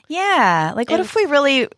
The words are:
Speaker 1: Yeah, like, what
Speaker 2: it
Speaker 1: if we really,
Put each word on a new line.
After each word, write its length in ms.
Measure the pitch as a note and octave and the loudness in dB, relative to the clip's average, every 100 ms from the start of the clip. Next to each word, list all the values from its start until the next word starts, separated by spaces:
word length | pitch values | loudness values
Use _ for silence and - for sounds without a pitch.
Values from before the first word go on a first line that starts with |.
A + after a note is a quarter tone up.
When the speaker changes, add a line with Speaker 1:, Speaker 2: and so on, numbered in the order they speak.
| - | -10
Speaker 1:
Yeah, 640 | E4 G4 F4+ G3+ E3 D#3 | -6 0 2 2 2 0
like, 160 | - A#3+ | -4 -2
what 100 | E4 | -2
Speaker 2:
it 20 | |
Speaker 1:
if 100 | F#4 | -2
we 120 | A4+ F#4+ | -2 0
really, 420 | C#4+ C#4 C4+ A#3 | 2 2 0 -2